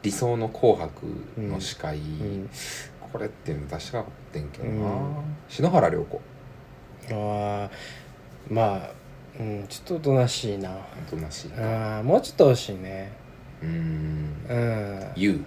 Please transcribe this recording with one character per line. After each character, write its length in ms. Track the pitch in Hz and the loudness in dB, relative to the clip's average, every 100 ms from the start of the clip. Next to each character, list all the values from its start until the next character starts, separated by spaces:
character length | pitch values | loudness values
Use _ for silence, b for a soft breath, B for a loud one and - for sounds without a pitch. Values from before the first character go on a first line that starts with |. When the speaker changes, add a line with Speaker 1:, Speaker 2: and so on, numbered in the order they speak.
Speaker 1:
理 80 | 104 | 0
想 260 | 95 123 120 | 2 2 2
の 100 | 110 | 0
「紅 320 | - 120 104 | 6 8 8
白」 260 | 80 - - - - - | 4 -6 -8 -8 -8 -6
の 220 | 104 98 | -4 -2
司 180 | - - | -4 -6
会。 200 | 80 76 | -4 -4
Speaker 2:
う 20 | |
ん。 40 | |
う 20 | 76 76 104 101 | -4 -4 -4 -4
ん。 60 | 95 B B B B - - | -6 B B B B -14 -10
Speaker 1:
こ 60 | 117 | -6
れ 60 | 107 | -6
っ 40 | |
て 220 | - - | -6 -6
い 40 | 73 | -6
う 60 | |
の 60 | 73 | -4
出 100 | 80 | -8
し 120 | - | -6
た 100 | 120 | -6
か 0 | |
っ 40 | - - - | -6 -10 -12
た 80 | - | -8
ん 80 | 73 | -8
け 120 | - | -6
ど 60 | - | -4
な。 20 | |
Speaker 2:
う 40 | 107 | -2
ん。 40 | 104 117 139 147 - - - | 0 0 -2 -2 -4 -8 -10
Speaker 1:
篠 200 | - 175 | 2 6
原 200 | 170 92 | 6 6
涼 120 | 80 | 4
子。 180 | - - - - - - - - - - - | -2 -6 -10 -18 -18 -18 -18 -20 -18 -16 -6
Speaker 2:
あ 20 | |
ー、 580 | 110 104 104 104 101 101 B B B B B - - - | -4 0 0 0 -2 -4 B B B B B -20 -16 -2
ま 260 | 110 110 98 | 4 4 4
あ、 160 | - - - - - - | -6 -14 -18 -18 -18 -8
う 40 | |
ん、 220 | 110 104 101 | -6 -4 -8
ち 120 | - | -12
ょ 20 | |
っ 20 | - | -4
と 80 | 170 | 0
お 40 | |
と 140 | 147 | 6
な 120 | 135 123 | 6 6
し 280 | - 113 98 | 2 -2 -2
い 20 | |
な。 140 | 95 92 92 - 80 | -4 -8 -12 -12 -8
Speaker 1:
お 20 | |
と 80 | 80 | -6
な 120 | 80 | -6
し 180 | - - | -8 -10
い 20 | |
か。 120 | - | -4
Speaker 2:
あ 40 | 110 113 110 107 | -2 0 0 -2
ー、 20 | |
も 140 | 113 208 | 6 4
う 40 | |
ち 100 | - | 4
ょ 20 | |
っ 40 | - | 8
と 80 | 156 | 10
欲 100 | 123 | 10
し 160 | - | 4
い 40 | 95 | -6
ね。 360 | 92 95 95 104 - - - - | -6 -8 -8 -12 -16 -18 -18 -8
Speaker 1:
う 40 | - | -4
ー 20 | |
ん。 600 | 165 165 80 78 78 151 - - | -2 -2 -2 -2 -2 -4 -6 -2
Speaker 2:
う 80 | 120 | 0
ん。 480 | 117 110 104 98 95 92 | 2 0 -2 -4 -6 2
Speaker 1:
ユ 160 | 98 | 4
ウ。 80 | 85 | 4